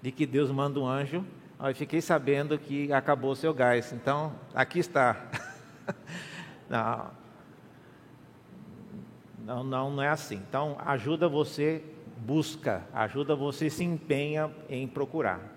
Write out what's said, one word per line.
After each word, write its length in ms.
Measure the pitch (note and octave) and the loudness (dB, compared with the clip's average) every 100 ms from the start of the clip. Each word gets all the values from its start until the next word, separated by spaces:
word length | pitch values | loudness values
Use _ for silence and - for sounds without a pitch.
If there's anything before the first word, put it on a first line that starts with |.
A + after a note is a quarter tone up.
De 100 | B2 | -6
que 140 | - D3 | -2 2
Deus 240 | C3 C#3+ | 4 4
manda 300 | C3+ C#3+ C#3+ | 2 0 0
um 80 | C3 | 0
anjo, 360 | C3+ C#3+ E3 F#3+ - - - | 0 0 -2 -6 -12 -20 -4
"Olha, 160 | C3+ C3 | -2 -2
fiquei 260 | D3+ D#3+ | 0 0
sabendo 560 | D#3+ D#3+ C3+ C#3 D3 D3 | 4 4 6 2 2 -2
que 340 | - C#3 C#3+ | -2 -2 4
acabou 400 | C#3 C3 C#3+ C3 | 4 4 2 4
o 40 | C3+ | 0
seu 180 | D#3+ | 0
gás, 400 | C#3 B2 A#2+ A2+ | 4 6 6 2
então 400 | B2 - C#3+ D#3 C3 - | -4 0 0 0 -6 -8
aqui 260 | - C3 E3+ | 0 2 2
está." 480 | E3+ D3 B2+ G#2+ - - - - - - - | 0 4 4 4 -4 -10 -10 -16 -18 -18 -10
<laughs> 800 | - - E3+ - - - - - | -10 -8 -12 -12 -14 -14 -18 -4
Não. 440 | A#2+ A2+ A2+ - - - - - - - - - - - - - - - - - - - - - - - - A2 | 0 0 -2 -6 -12 -20 -20 -20 -20 -20 -20 -20 -20 -20 -20 -20 -20 -20 -18 -18 -16 -16 -16 -16 -20 -20 -14 -8
Não, 180 | B2 | -6
não, 280 | C3 B2+ C3+ | -2 -2 -2
não 100 | C#3+ | 0
é 60 | C#3 | 0
assim. 340 | D3+ - G2+ G2 | 0 -2 -8 -4
Então, 300 | C3 D3+ - - | -2 -2 -4 -2
ajuda 420 | C#3 A2 D#3+ E3+ | 0 0 2 4
você 560 | D3 D3 D3+ D3 D#3+ D#3 - - - | 4 0 2 0 0 -6 -16 -16 -10
busca, 680 | A2+ D3+ D3 - C3 F#2+ F2 | 0 2 2 -2 -2 -2 -2
ajuda 420 | - G#2+ C3+ C#3+ D3 | 0 0 0 0 2
você 340 | C#3 C#3 D#3 | 0 0 -2
se 140 | - | 0
empenha 680 | F3 E3 - C#3 D3 D3+ D#3 C#3+ - | -2 -2 0 0 0 0 -2 -4 -8
em 180 | B2+ C3 | -6 -6
procurar 520 | - C#3 D#3+ A#2+ F2+ G2+ | -4 -4 0 0 0 -6